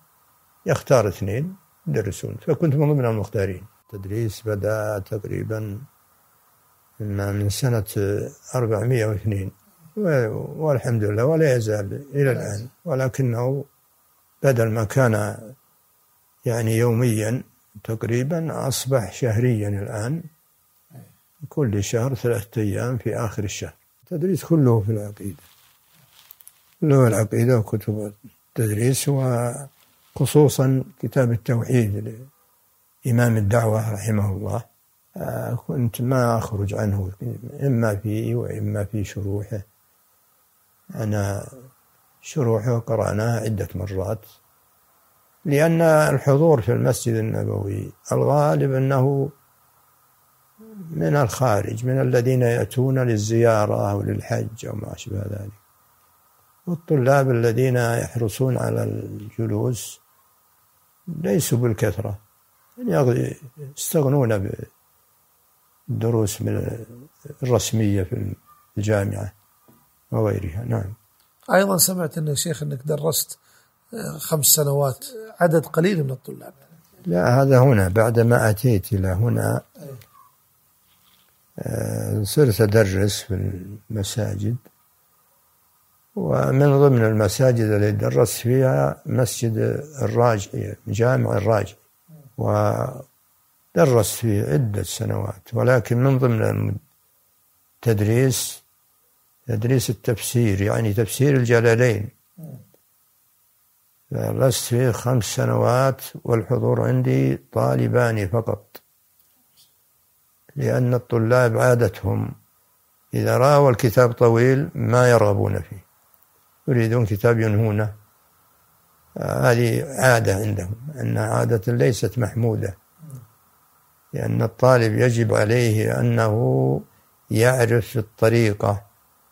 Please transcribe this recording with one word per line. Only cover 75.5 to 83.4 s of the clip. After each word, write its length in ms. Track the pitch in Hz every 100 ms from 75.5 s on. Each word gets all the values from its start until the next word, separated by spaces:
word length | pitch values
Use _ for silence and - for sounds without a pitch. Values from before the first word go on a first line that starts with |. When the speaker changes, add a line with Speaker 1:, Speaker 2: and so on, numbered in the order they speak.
| 160 -
Speaker 2:
قليل 380 | - 175 190
من 60 | 135
الطلاب. 420 | 131 - 131 117 - _ - _ _ 185
Speaker 1:
لا، 360 | 170 87 127
هذا 180 | 139 127
هنا 280 | 131 113 92
بعد 320 | 98 110 117
ما 300 | 117 120 110
أتيت 420 | 101 131 104 -
إلى 160 | 98 92
هنا، 540 | 92 117 110 104 123 - -
Speaker 2:
أي. 60 | 156 127 - _ _ _ _ _ _ _ _ _ _ _ _ _ _ -
Speaker 1:
آه، 640 | - 113 107 110 107 104
صرت 380 | 101 - 139 104
أدرس 640 | 107 110 101 95 101 -
في 300 | - 95